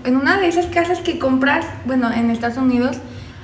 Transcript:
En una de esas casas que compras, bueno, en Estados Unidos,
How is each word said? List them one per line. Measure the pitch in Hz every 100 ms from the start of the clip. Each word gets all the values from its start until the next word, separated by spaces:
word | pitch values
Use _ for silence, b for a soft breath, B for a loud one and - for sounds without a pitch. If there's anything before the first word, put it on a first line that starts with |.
En | 254 262
una | 285 392
de | 349
esas | 339 349
casas | 339 339 349
que | 339 -
compras, | 262 262 277 320 - - 240
bueno, | 262 233
en | 233 233
Estados | 226 233 247
Unidos, | 262 247 254 - - B B B